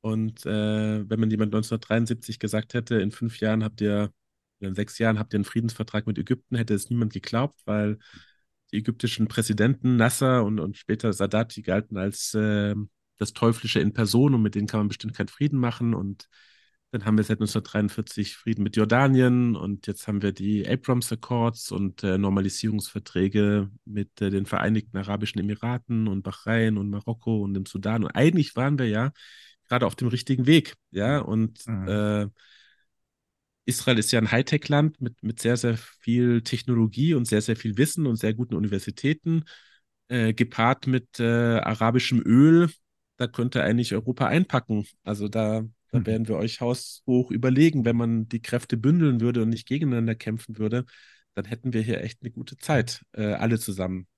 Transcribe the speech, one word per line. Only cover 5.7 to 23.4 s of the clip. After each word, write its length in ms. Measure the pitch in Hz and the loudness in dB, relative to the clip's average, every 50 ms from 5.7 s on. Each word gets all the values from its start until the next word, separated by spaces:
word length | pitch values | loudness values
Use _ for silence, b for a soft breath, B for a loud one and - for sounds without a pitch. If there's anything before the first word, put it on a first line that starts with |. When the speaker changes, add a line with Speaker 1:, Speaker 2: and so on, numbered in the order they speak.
| 113 - 110 - - 107 107 | -4 -6 -8 -4 -4 -4 -2
Speaker 1:
mit 120 | - 104 - | -2 -4 -4
Ägypten, 380 | 113 - 127 - _ _ 127 | -2 -2 -4 -4 _ _ -4
hätte 180 | 117 113 113 107 | -4 0 0 -2
es 160 | 98 - - | -2 -2 -2
niemand 220 | 123 120 113 110 | -2 0 0 -2
geglaubt, 480 | - 98 - - - 113 135 143 _ _ _ | -4 -6 -10 -4 -2 -2 -2 -2 _ _ _
weil 340 | - 104 107 104 104 107 107 B B B B B B B B B B _ _ _ _ | -4 -2 0 0 -2 -2 -6 B B B B B B B B B B _ _ _ _
die 80 | - 107 | -6 -4
ägyptischen 480 | 113 117 113 - - 113 - - 110 | -2 -2 -4 -2 -4 -4 -2 -2 -2
Präsidenten 720 | 107 - - 107 - 107 104 107 120 139 - - 123 127 | -2 0 -2 0 0 0 2 2 2 2 2 0 0 2
Nasser 480 | 120 113 123 - - 139 131 127 123 110 | 4 4 2 2 2 2 2 4 2 2
und, 160 | 101 107 104 | 0 0 -2
und 160 | 78 92 101 | -4 -4 -8
später 360 | - - - 107 110 - 113 | -10 -6 -6 -4 -2 0 -2
Sadat, 440 | 95 - 98 101 - 107 113 113 - | 0 0 -2 0 0 0 -2 -2 -6
die 60 | - | -12
galten 340 | 110 - 95 104 107 _ 107 | -4 -2 -2 -2 -2 _ -6
als, 380 | 95 92 101 98 - - - - | -4 -4 -4 -6 -6 -10 -4 -2
äh, 400 | 110 107 107 104 104 101 104 104 104 104 - _ _ _ _ _ _ | 0 0 2 2 0 0 0 -2 -4 -6 -10 _ _ _ _ _ _
das 140 | 104 - | -8 -8
Teuflische 480 | - - - 113 113 113 - 107 - - | -2 2 4 4 4 2 -2 -2 0 2
in 120 | - 104 | 2 2
Person 420 | 104 - 113 101 107 117 135 143 135 | 2 0 0 2 4 4 4 4 4
und 80 | 117 | 4
mit 120 | 110 104 95 | 2 0 0
denen 120 | 104 104 | -2 -4
kann 140 | 104 - 110 | -2 -2 -2
man 80 | 104 104 | -2 -2
bestimmt 260 | 104 - - 110 113 | -4 -6 -10 -10 -6
keinen 140 | - 101 - | -6 -6 -6
Frieden 300 | - - 143 147 147 135 | -4 -2 -2 -2 0 0
machen. 360 | 123 117 113 - 120 117 113 | -2 -2 -2 -2 -2 -2 -2
Und 340 | 90 95 98 101 _ - _ b b b b b b b b b b _ _ | -2 -4 -6 -8 _ -16 _ b b b b b b b b b b _ _
dann 140 | - 113 101 | -10 -6 0
haben 120 | 110 107 | 2 2
wir 80 | 107 104 | 2 4
seit 140 | - 113 101 | 2 0 0
neunzehnhundertdreiundvierzig 1000 | 107 98 - 107 104 - - 107 104 101 - - 107 - - - 101 - - | 0 -2 -2 -4 -6 -2 -2 -2 -2 0 -2 -6 -8 -8 -6 -6 -6 -6 -6
Frieden 260 | - _ 113 113 107 101 | -10 _ -4 -2 -2 -2
mit 120 | 107 - | 0 2
Jordanien 800 | 110 107 107 117 123 139 135 135 127 127 123 123 123 123 120 113 | 2 2 4 4 4 6 6 6 6 6 4 4 4 2 0 0
und 320 | 78 76 98 101 95 - | -2 -4 -6 -8 -8 -8
jetzt 220 | - 98 - - - | -10 -10 -8 -6 -4
haben 140 | 104 101 | -4 -2
wir 100 | 98 101 | -2 -2
die 360 | 95 - 98 101 107 104 95 - | -2 -2 -2 -2 -2 -2 0 -2
Abrams 440 | 107 131 - - 127 123 120 - | -4 -4 0 -2 -2 -2 0 -4
Accords 580 | 117 110 - - 123 120 117 117 113 - - - | -6 -8 -4 -4 -2 0 0 0 -2 -4 -10 -8
und, 320 | 98 95 101 95 92 - | -4 -4 -4 -4 -4 -4
äh, 160 | - 98 92 95 | -2 0 0 2
Normalisierungsverträge 1500 | 101 98 98 98 95 98 - - - 110 107 104 - - - 101 - - - 92 92 101 101 107 | 2 2 2 0 0 -2 -4 -2 -4 -2 -2 -4 -6 -6 -10 -10 -12 -6 -2 0 0 2 2 2